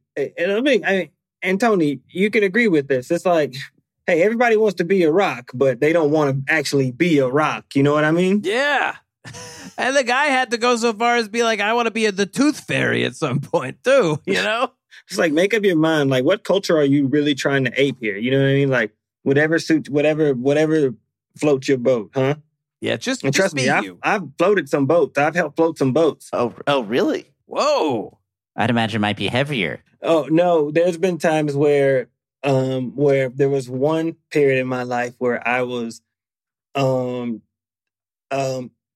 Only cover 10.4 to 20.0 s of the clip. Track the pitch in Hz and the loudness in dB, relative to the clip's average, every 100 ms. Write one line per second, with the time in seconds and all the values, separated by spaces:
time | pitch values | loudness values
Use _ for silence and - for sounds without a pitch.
10.4 | 240 233 247 240 233 208 240 240 214 226 | 0 0 0 2 0 0 0 2 0 0
11.4 | 226 208 208 240 226 208 214 190 196 - | 0 0 0 0 0 0 -2 0 -4 2
12.4 | 294 - - 135 120 117 123 127 147 143 | 0 0 -4 -2 0 0 -2 -2 -2 -2
13.4 | 135 170 - - 247 269 170 151 - 185 | -2 -4 -4 -4 2 2 2 -2 -2 -2
14.4 | 202 226 247 _ _ - - 196 175 151 | 0 -2 -4 _ _ -20 -8 -2 0 2
15.4 | 196 226 196 160 160 156 135 131 139 208 | 2 2 2 2 2 2 2 2 2 0
16.4 | - 170 - 160 139 143 135 147 147 139 | 0 -2 2 2 2 2 2 0 0 -2
17.4 | 147 139 127 127 139 - 110 98 120 135 | 0 0 0 0 0 -2 -6 -4 0 2
18.4 | 135 139 139 127 110 - _ _ 135 139 | 2 2 2 0 -2 -8 _ _ 0 2
19.4 | 156 160 - 156 127 143 | 2 0 2 0 0 0